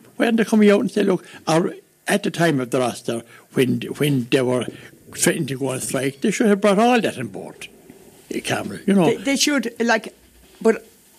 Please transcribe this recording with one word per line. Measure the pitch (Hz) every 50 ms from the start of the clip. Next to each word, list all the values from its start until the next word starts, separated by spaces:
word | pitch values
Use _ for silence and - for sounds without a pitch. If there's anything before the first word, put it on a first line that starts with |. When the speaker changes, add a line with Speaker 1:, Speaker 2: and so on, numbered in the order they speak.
| - - _
Speaker 1:
Why | - -
aren't | 240 226 226
they | 202
coming | - 226 214 208 202
out | 202 202
and | - 180
say, | - 208
"Look," | 196 196 185 170 - - - - -
or | - 160 165 190 - 330 - - _ _ _ _
at | - 196 202
the | 202 190
time | - - 170 165 151 131
of | 127 117
the | 139 131
roster, | 127 117 - - - - 117 113 - - - - - _
when, | - 143 127 127 123 120 - - - -
when | 143 151 143 131 117 123
they | - 135
were | 127 123 127 123 - - - - - - - - _ - -
threatening | - - 180 151 160 151
to | 123 135 123
go | 135 131
on | 131 123
strike, | - - - 135 131 139 135 -
they | - 226
should | 185 - 254 202
have | 208 196
brought | 208 208 196 196
all | 233 240 247 240
that | 170 117 - -
on | 120 104
board, | 92 87 85 - - - - - - - - - - - - - - - - -
eh, | - -
Cameron, | - - - - - - - - -
you | 196
know. | 196 196 165
Speaker 2:
They, | 190 -
they | - 196 269 277
should, | - - 294 294 269 - 233 - -
like, | 233 233 220 220 - - - _ _ _ _ _ - _ - -
but | - 226 220 - - - _ _ _ _ _